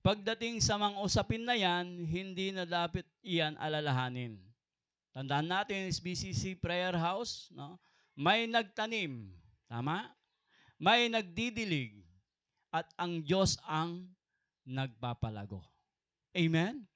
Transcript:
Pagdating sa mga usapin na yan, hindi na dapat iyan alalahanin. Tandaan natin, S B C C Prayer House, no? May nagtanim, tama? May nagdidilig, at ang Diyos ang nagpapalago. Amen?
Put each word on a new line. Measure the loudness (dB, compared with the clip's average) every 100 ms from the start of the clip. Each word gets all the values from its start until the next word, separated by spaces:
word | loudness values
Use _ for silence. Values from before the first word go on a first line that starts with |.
Pagdating | 2 2 -2 -2 -4 0
sa | 0 2
mga | 0 0
usapin | 0 0 0 -2
na | 0 2
yan, | 4 2 -2 -6 -4
hindi | -4 -4 -2 -2
na | -2
dapat | -2 0 0 -4 -8 _
iyan | -2 2 2 0
alalahanin. | -2 0 2 2 0 -4 -6 -10 -18 _ _ _ _ _ _
Tandaan | -10 -2 0
natin, | 0 -2 -2 -4 -4
S | -4
B | -4 -6
C | -4
C | -4 -4 -4
Prayer | -2 0 0 0
House, | 0 -2 -4 -8 -12
no? | -14 -14 -14 _ _ _ 0
May | 4 4 4
nagtanim, | 2 0 -4 -2 -2 -2 -6 -10 -16 -20 _ _
tama? | -4 -2 -2 -4 _ _ _ _ _ -20 _
May | 4 6 6
nagdidilig, | 2 -2 -2 -2 0 0 0 -2 -8 -20 _ _ _ _ _ _
at | -4 -4 -4
ang | -2 -2
Diyos | 2 4 6 2 -2
ang | -2 -2 -4 -12 -20 _ _ _ _
nagpapalago. | -6 -4 -4 -4 -6 -2 -4 -4 -8 -10 -14 _ _ _ _ _ _
Amen? | 2 4 4 2 -2 -12